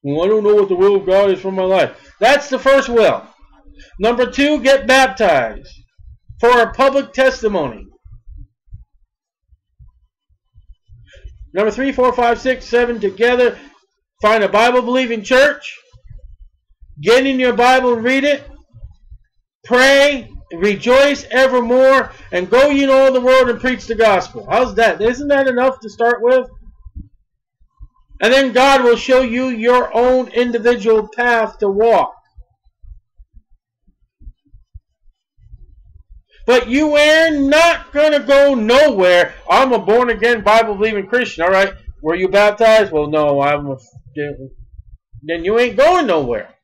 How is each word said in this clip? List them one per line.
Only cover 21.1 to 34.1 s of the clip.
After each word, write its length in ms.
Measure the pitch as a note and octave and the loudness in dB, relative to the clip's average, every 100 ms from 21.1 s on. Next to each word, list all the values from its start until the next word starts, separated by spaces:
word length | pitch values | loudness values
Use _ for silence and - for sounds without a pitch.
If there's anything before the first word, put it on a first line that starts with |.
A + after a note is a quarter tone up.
| C#4+ - | -2 -4
evermore, 840 | B3 C4 B3+ A#3 B3+ C4 C4+ - - - | 0 0 0 0 2 4 2 0 -14 -8
and 200 | F3+ F#3 | -8 0
go 180 | A#3 C#4+ | 2 2
ye 140 | C#4 | 2
into 120 | C4+ | 2
all 180 | C4+ C4+ | 2 2
the 80 | C4 | 2
world 280 | B3+ C4 B3 | 2 2 2
and 100 | A#3 | -2
preach 280 | B3+ A#3+ - | -4 -6 -8
the 80 | |
gospel. 520 | A3 A3 F#3+ - A#2+ G#2+ | 0 0 0 -4 -14 -4
How's 240 | G3 B3+ | -2 -2
that? 260 | G3 A3+ E3 | 0 -2 0
Isn't 280 | A3 B3 C#4+ | -4 -4 -2
that 200 | C#4 C4+ | 0 0
enough 320 | B3 C4 C4 | 0 -2 -4
to 80 | A3 | -16
start 340 | F#3+ A#3 A#3 | -4 -2 0
with? 260 | A#3 C4 B3+ - - _ - - - _ _ _ _ _ _ _ - _ _ - | 0 0 -2 -16 -20 _ -20 -20 -20 _ _ _ _ _ _ _ -20 _ _ -4
And 80 | G#3+ | 0
then 220 | C4+ C4 | 2 2
God 320 | A#3 C4+ C#4 | 2 2 4
will 120 | A#3+ A#3 | 2 0
show 260 | - B3+ | 2 0
you 240 | C4 A#3+ C4 | 0 -4 -6
your 440 | A#3 A#3 B3 A#3+ A3 | -4 0 0 0 -2
own 320 | B3 B3+ B3 | 0 0 -2
individual 800 | A3+ B3 A#3 A3+ A#3+ G#3+ A3 G#3+ | -4 -2 0 0 0 0 0 -2
path 480 | - A#3+ A#3 G#3 - | -4 -2 0 -2 -4
to 100 | G3+ | -4
walk. 440 | G3 A3+ G3 C#3 - _ - - _ _ _ - - _ _ - - _ _ _ _ _ _ _ | 0 2 2 0 -8 _ -20 -20 _ _ _ -20 -20 _ _ -20 -20 _ _ _ _ _ _ _